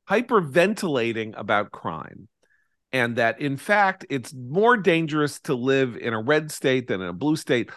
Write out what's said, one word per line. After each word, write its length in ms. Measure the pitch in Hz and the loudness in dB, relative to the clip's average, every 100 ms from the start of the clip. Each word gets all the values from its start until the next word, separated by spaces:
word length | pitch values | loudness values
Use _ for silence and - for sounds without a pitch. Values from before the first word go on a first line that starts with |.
| - | -2
hyperventilating 1300 | 202 240 247 156 135 185 214 190 135 117 113 110 107 | 0 2 2 2 4 2 2 -2 0 0 -2 -6 -6
about 360 | 107 104 104 | 0 0 0
crime. 580 | - 104 80 - - - _ _ _ _ _ _ | -6 -8 -8 -10 -16 -20 _ _ _ _ _ _
And 260 | 131 117 120 | -2 -2 0
that, 240 | 117 110 | 0 0
in 160 | 147 135 | -4 -4
fact, 480 | - 208 196 185 - | 0 2 2 0 -6
it's 240 | 139 117 | -6 -6
more 440 | 131 123 165 226 240 | -12 -6 2 4 4
dangerous 640 | 180 165 160 156 147 - | 4 2 2 0 -2 -4
to 140 | - 127 | -4 -2
live 420 | 123 135 131 104 | 2 2 0 -2
in 160 | 120 | -6
a 80 | 113 | -2
red 300 | 110 151 156 | 0 0 0
state 360 | - 143 131 120 | -4 0 0 0
than 140 | 101 | -4
in 60 | 92 | -6
a 60 | |
blue 220 | 87 143 156 | -4 -2 -2
state. 340 | - 127 104 | 0 -2 -2